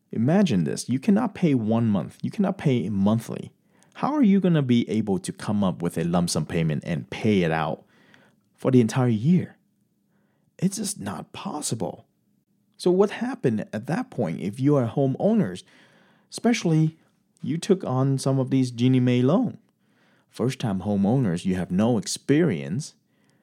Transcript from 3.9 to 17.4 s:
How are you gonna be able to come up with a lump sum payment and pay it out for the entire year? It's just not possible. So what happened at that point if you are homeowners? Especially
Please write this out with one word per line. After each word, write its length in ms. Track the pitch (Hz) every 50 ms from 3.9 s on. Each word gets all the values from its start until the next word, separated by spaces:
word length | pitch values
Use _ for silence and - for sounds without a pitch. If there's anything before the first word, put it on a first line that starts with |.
| _
How 180 | - - - 294
are 100 | 302 262
you 160 | 196 196 196
gonna 240 | 180 180 165 151 135
be 260 | 123 120 117 - -
able 300 | 101 110 104 101 95 90
to 120 | - -
come 320 | - - - - 104 104 98
up 180 | 92 82 -
with 160 | 85 85 - 85
a 60 | 82
lump 260 | 85 87 87 87 85
sum 160 | - 85 78
payment 380 | - - 85 82 78 73 67 -
and 240 | - 85 71 - -
pay 340 | - - - 110 104 95 87
it 80 | 80
out 340 | 80 80 78 80 - - - _ _ _ _ _ _ _ _ _ _ _ _ _ _
for 160 | _ - 131
the 100 | 131 127
entire 260 | 117 110 - 135 123 123
year? 500 | 113 101 117 156 185 156 - - - _ _ _ _ _ _ _ _ _ _ _ _ _ _ _ _ _ _ _ _ -
It's 200 | - 196 - 220
just 220 | 220 190 - -
not 320 | - - - - 160 -
possible. 760 | - - - 196 - 302 - - - 110 92 - - - - _ _ _ _ _ _ _ _ _ _ _ _ _ _ _
So 120 | - 180
what 220 | 180 185 208 202
happened 560 | - - 233 247 269 - - 131 110 104 - -
at 140 | - 110 101
that 240 | - 160 240 254 -
point 320 | - - 107 82 80 -
if 180 | - 101 110 131
you 160 | 131 143 147
are 120 | 139 120 113
homeowners? 720 | - 151 139 135 131 - - 196 226 220 151 95 90 - - _ _ _ - _ _ _ _ _ _ _ _ _
Especially 680 | - - - 233 233 - - 175 160 156 156 160 160 _ _ _ _ _ _ _ _ _